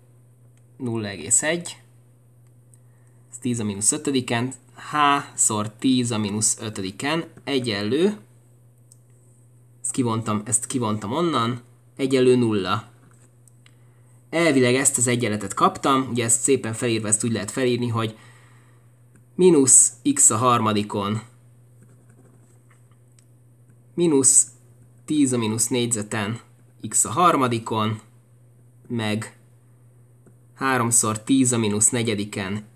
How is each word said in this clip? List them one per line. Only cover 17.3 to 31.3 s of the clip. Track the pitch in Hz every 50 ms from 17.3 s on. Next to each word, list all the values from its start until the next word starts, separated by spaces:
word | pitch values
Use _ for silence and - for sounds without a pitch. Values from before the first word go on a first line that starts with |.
lehet | 113 95 98 -
felírni, | - 135 127 123 120 120 120
hogy | 120 113 113 113 107 - - - - - - _ _ - - _ _ _ _ _ _ _ _ _ _ _ - _ _ _
mínusz | - 180 185 165 143 135 127 - - - - - - - 147 135
x | - - -
a | 113
harmadikon, | 107 127 123 120 117 110 107 104 101 101 104 110 104 98 101 107 110 - - _ _ _ _ _ _ _ _ _ _ - _ - _ _ - - - - - _ _ _ _ _ _ _ _ _ _ _ _ _ _ _ _ _ _ _ _ _ _ _ _ _ _ - _ - _ _ _ -
mínusz | 170 175 165 143 135 131 - - - - - - - _ _ - _ - _ _ - _
tíz | - 151 147 139 123 123
a |
mínusz | 117 113 107 110 110 -
négyzeten | - 131 123 120 117 110 104 104 - 120 110 101 101 120 - - _ _ _ _ _ _ _ - 110
x | - - -
a | -
harmadikon, | - 165 180 165 151 139 131 120 120 113 110 - 113 110 107 107 110 - - _ _ _ _ _ _ _ _ _ _ _ _ _ _ - -
meg | - 123 113 110 107 104 110 107 - - _ _ _ _ _ _ _ _ _ _ _ _ _ _ _ _ _ _ - _ _ _ _ _
háromszor | - 135 135 131 120 117 117 117 - - 107 110 - -
tíz | -